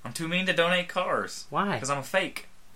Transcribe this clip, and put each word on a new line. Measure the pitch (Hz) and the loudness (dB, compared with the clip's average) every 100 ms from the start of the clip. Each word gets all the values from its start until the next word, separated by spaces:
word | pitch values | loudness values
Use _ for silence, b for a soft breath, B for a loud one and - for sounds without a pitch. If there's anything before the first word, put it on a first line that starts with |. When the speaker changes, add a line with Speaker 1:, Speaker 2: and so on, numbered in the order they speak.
Speaker 1:
I'm | 117 | -10
too | - 160 | -4 -2
mean | 175 185 | 0 2
to | |
donate | 165 170 180 175 | 4 4 4 2
cars. | - 277 131 95 - - | -2 0 0 -2 -8 -2
Speaker 2:
Why? | 147 202 131 | 0 2 0
Speaker 1:
'Cause | 131 | 0
I'm | 143 | -2
a | |
fake. | 131 190 170 - - - - | 2 0 0 -6 -12 -16 -16